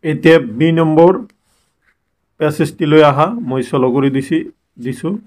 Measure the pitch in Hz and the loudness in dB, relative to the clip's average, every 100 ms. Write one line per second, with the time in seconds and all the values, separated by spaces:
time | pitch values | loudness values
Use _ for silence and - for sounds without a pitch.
0 | 165 139 160 165 120 107 160 165 165 156 | -6 0 4 4 2 -2 -2 0 0 4
1 | 170 185 240 _ _ _ _ _ _ _ | 4 2 -6 _ _ _ _ _ _ _
2 | _ _ _ _ 156 147 151 - 156 156 | _ _ _ _ -4 -2 -4 -2 2 4
3 | 151 135 160 240 120 131 123 143 127 127 | 4 4 -2 -4 -6 -6 -4 -2 -2 0
4 | 135 135 135 160 - _ _ _ 120 135 | -2 -2 -4 -6 -6 _ _ _ -12 -8
5 | 160 208 | -8 -10